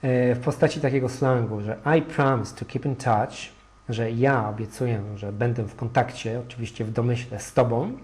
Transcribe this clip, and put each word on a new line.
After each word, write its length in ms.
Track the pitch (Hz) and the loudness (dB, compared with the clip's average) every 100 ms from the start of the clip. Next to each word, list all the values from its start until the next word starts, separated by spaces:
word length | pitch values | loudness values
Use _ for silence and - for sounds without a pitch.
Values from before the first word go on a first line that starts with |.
e, 320 | 135 127 123 | 2 4 4
w 60 | 123 | 2
postaci 400 | 147 135 156 165 | 0 2 2 4
takiego 280 | 143 135 127 | 0 2 0
slangu, 520 | - 135 127 110 107 | 0 2 2 2 -2
że 180 | 104 - 143 160 | -4 -4 2 2
„I 40 | |
promise 540 | - - 135 127 101 - | 2 2 2 2 -2 -8
to 80 | 110 | -6
keep 140 | 127 143 | -4 -2
in 100 | 127 | -2
touch”, 380 | - 107 120 - - - - - - | 2 2 2 -4 -16 -18 -20 -20 -8
że 220 | 113 117 | -4 -2
ja 380 | 117 135 131 107 | 2 4 4 0
obiecuję, 540 | 107 107 - 123 110 101 101 | -4 -8 -4 -2 -2 -4 -8
że 160 | 101 | -8
będę 300 | 104 120 117 | -2 0 0
w 140 | 101 - | -4 -4
kontakcie, 680 | 117 123 123 - 113 117 117 | 0 2 0 -2 -6 -6 -6
oczywiście 360 | - 113 - | -10 -10 -6
w 60 | 110 | -4
domyśle 500 | 113 120 120 - 107 | 0 0 0 -4 -10
z 120 | - | -2
tobą 400 | - 117 117 180 269 | 2 4 2 -2 -6